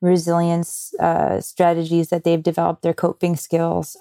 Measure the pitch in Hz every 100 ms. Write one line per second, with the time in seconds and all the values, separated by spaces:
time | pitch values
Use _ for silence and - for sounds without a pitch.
0 | 180 180 165 170 170 170 170 - - -
1 | 170 165 - - - - 175 170 160 170
2 | 160 175 170 165 165 165 170 165 170 160
3 | 175 - 175 160 - 165 165 175 156 -